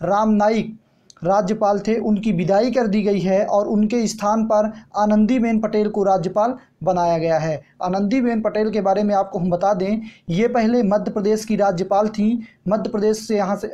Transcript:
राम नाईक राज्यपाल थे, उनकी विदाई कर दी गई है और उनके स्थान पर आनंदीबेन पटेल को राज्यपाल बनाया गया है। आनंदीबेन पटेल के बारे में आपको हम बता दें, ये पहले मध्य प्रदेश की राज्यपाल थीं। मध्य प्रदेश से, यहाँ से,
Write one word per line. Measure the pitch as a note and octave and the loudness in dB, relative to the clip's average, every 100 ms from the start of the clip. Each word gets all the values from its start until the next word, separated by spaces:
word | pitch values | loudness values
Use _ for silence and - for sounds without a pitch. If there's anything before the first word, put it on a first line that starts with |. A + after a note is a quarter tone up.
राम | E3 G3+ A3 | -2 0 2
नाईक | G#3+ G#3 A3+ F3 - _ _ _ - | 2 2 2 -2 -8 _ _ _ -8
राज्यपाल | D#3+ G3 F#3+ G#3+ G#3 G3+ | 0 0 0 0 0 0
थे, | G3+ A3 | 0 -2
उनकी | A3 G#3 A3 | 0 0 0
विदाई | F3 E3+ G3 B3 | 0 2 2 2
कर | B3+ A3+ | 0 0
दी | G3 | 0
गई | G3+ G3+ | 0 0
है | F3 F#3+ G#3 | 2 0 2
और | G#3 G#3 | 0 0
उनके | A3 G#3+ A#3+ G#3+ | 0 0 0 -2
स्थान | - G#3 A3 A3 | -2 -2 0 0
पर | G#3+ G#3+ G#3+ - - | 0 0 -4 -10 -2
आनंदीबेन | G#3 G#3+ G#3+ B3+ A3+ A3 | 2 4 4 2 2 0
पटेल | A3 G#3+ G#3+ | 0 0 0
को | G#3+ | 0
राज्यपाल | G3 F#3+ E3+ F#3 A3 B3+ - - | 2 2 0 0 0 -2 -12 -8
बनाया | E3+ F3+ F3 E3+ | -2 0 2 0
गया | E3 D#3+ | 0 0
है। | D#3+ D3 - - | -2 -6 -8 -8
आनंदीबेन | F3+ F#3+ G3+ B3+ A#3+ A3+ | -4 -2 0 0 0 0
पटेल | A3 G#3+ G#3+ | -2 -2 -2
के | G#3+ | 0
बारे | G3 G3 | 0 2
में | G#3 G3+ | 2 0
आपको | G3 G3+ | 0 -2
हम | F3+ | -2
बता | F3 F#3+ | 0 0
दें, | G3+ F#3+ G#3+ A3 - - | 0 0 -2 -6 -14 -6
ये | E3 A#3 | 0 0
पहले | A#3+ A3 A#3+ | 2 2 2
मध्य | G#3+ G#3 G3+ | 2 0 0
प्रदेश | A3 G3+ G#3+ G#3+ | -2 0 0 0
की | G#3+ | 0
राज्यपाल | G3+ F3+ F#3+ G3 G#3+ | 0 0 0 0 0
थीं। | G#3+ G#3 A#3 - _ - | 0 0 -2 -6 _ -4
मध्य | G#3+ A3 | -2 -2
प्रदेश | G#3+ G#3+ G#3+ | -2 0 -2
से, | - G#3+ | -2 -2
यहाँ | G3 G3+ | -2 -4
से, | - | -6